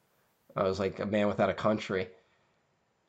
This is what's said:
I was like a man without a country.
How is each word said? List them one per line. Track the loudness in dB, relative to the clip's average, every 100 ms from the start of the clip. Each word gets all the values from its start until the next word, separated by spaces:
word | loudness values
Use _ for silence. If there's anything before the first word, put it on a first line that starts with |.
| _ _ _ _ -8 -2
I |
was | 0 0
like | -2 -2
a | -2
man | 2 2
without | 2 0
a |
country. | 2 0 0 -2 -4 -4 -10 _ _ _ _ _ _ _ _